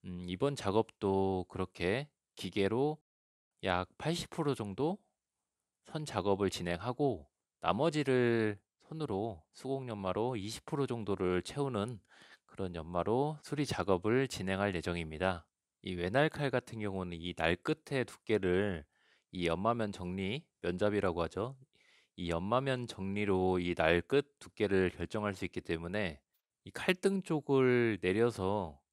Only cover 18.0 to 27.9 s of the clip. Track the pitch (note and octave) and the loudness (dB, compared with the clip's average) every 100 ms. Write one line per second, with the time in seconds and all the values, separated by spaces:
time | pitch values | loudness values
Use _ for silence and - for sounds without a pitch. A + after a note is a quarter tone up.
18 | A#2 - - G#2+ F#2+ F2+ G#2 F2 D#2 _ | -2 -6 0 2 4 2 2 -4 -10 _
19 | _ _ _ F#2 E2+ E2 G#2+ A#2+ G#2+ G2 | _ _ _ -2 0 2 0 0 -2 -4
20 | F2+ F#2 F#2+ B2+ - _ F2+ F2+ G#2 G2+ | -6 -4 -4 -6 -10 _ -4 0 2 2
21 | F#2+ E2+ E2 - A2+ C3+ C3 _ _ _ | 0 0 -2 -4 -6 -8 -20 _ _ _
22 | _ - F2 E2 F#2+ A#2+ C#3 B2+ A#2+ - | _ -8 -2 -2 0 0 0 -2 -4 -6
23 | F#2+ G2+ G#2 F#2+ F#2 F#2 F2 F2 D#2+ F2 | -4 -2 2 4 4 2 0 2 4 4
24 | - C#3 - _ - - G2+ F#2+ F#2 - | 4 0 0 _ -20 -2 2 4 2 0
25 | F2 A2 G#2 G2 F#2 - - E2 E2+ G2+ | -6 -4 -4 -4 -6 -8 -4 -4 -2 -4
26 | F#2+ D2+ _ _ _ _ - - - F3+ | -4 -6 _ _ _ _ -16 -4 0 2
27 | G3 G3 - D#3 C#3+ C#3 B2+ B2 A#2 | 2 0 -2 -4 2 4 6 4 4